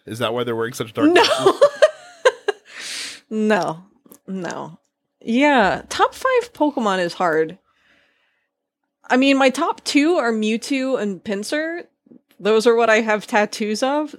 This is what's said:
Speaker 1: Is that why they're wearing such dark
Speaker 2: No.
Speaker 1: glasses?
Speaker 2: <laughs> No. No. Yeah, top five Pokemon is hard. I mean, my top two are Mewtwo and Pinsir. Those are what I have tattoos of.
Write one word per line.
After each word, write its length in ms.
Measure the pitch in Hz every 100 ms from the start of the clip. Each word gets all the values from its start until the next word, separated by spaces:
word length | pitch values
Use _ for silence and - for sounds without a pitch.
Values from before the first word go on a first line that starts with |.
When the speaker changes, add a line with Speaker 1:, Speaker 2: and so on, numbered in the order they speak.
| -
Speaker 1:
Is 140 | 110
that 140 | 113
why 100 | 120
they're 100 | 120 113
wearing 180 | 113
such 200 | 120 113
dark 140 | - 294
Speaker 2:
No. 160 | 349
Speaker 1:
glasses? 380 | - 659 640 -
Speaker 2:
<laughs> 100 | 571 - 622 622 719 - 539 480 - - _ - - - - - _
No. 540 | 220 214 208 156 160 185 _ _ - -
No. 520 | 190 165 - 143 165 _ _ _ _
Yeah, 640 | - 233 294 269 190 131 -
top 240 | - 453
five 400 | - 523 508 466
Pokemon 460 | - 302 285 214 190
is 140 | 175
hard. 440 | - 180 160 160 185 _ _ _ _ _ _ _ _ _ _ _ _ _ _ -
I 80 | 254
mean, 200 | 269 269
my 120 | 269
top 340 | 262 339 -
two 320 | - 294 294 349
are 160 | 233
Mewtwo 680 | 226 214 220 - 277 262 254
and 220 | 208 185
Pinsir. 640 | 220 202 208 302 320 339 - _ _ - _ _
Those 260 | 180 220 220
are 100 | 233
what 140 | 226
I 120 | 214
have 260 | 220 214 -
tattoos 560 | 220 208 - 214 214
of. 320 | 262 285 302